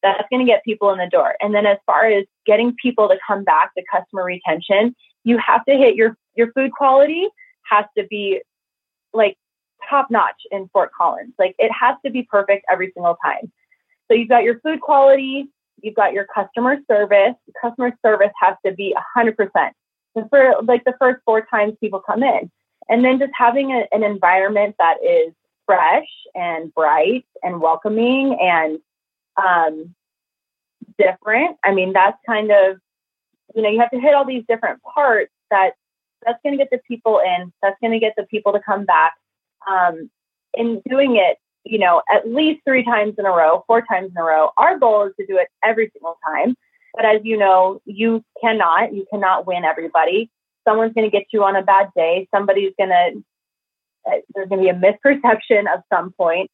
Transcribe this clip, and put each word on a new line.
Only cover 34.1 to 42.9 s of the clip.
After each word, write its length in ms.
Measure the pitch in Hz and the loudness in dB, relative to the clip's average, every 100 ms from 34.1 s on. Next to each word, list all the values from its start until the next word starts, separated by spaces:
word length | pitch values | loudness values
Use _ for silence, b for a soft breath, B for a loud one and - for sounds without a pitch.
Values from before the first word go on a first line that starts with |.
all 120 | 285 269 | 2 0
these 180 | 254 226 | -6 -4
different 320 | 226 220 - | -4 -4 -8
parts 480 | - - 285 220 - _ _ | -8 -2 0 0 -2 _ _
that, 240 | 196 185 - _ _ _ _ 226 | 0 0 -2 _ _ _ _ -6
that's 140 | 233 | -4
gonna 140 | 294 277 | -6 -4
get 120 | 277 | -2
the 100 | 247 _ | -4 _
people 360 | 233 226 208 185 | -6 0 0 0
in, 280 | 180 180 _ | -2 -6 _
that's 160 | 196 196 | -4 -2
gonna 180 | 226 226 | -4 -2
get 160 | 220 214 | -2 -4
the 60 | |
people 280 | 202 214 208 | -8 -4 -2
to 80 | 208 | -2
come 240 | 202 202 | -4 -6
back. 300 | 196 160 160 - _ _ _ _ - | 0 2 2 -2 _ _ _ _ -4
Um, 400 | 190 180 165 - _ _ _ _ - | 0 0 -2 -16 _ _ _ _ -6
and 240 | 233 220 - | -4 -6 -4
doing 260 | 254 277 226 | -2 2 2
it, 220 | 180 - _ _ | 2 -2 _ _
you 160 | - 220 | -8 -2
know, 220 | 185 170 - | 2 2 2
at 140 | 208 226 | -2 0
least 340 | 240 311 302 - | -2 -2 -2 0
three 180 | 262 | 0
times 320 | 233 | 0